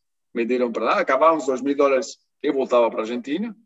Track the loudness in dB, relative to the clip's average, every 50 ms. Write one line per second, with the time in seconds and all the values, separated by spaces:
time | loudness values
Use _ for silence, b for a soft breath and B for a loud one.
0 | _ _ _ _ _ _ -6 -4 -2 -2 0 0 0 -2 -2 -4 -2 0 0 0
1 | 0 0 2 4 4 4 4 2 0 -2 -4 -2 -2 -2 2 2 2 4 2 0
2 | 0 -4 -10 -18 _ _ _ _ -4 -2 -2 -2 0 2 4 4 4 2 0 -4
3 | -6 -6 -6 -8 -6 -6 -6 -4 -4 -8 -10 -14 _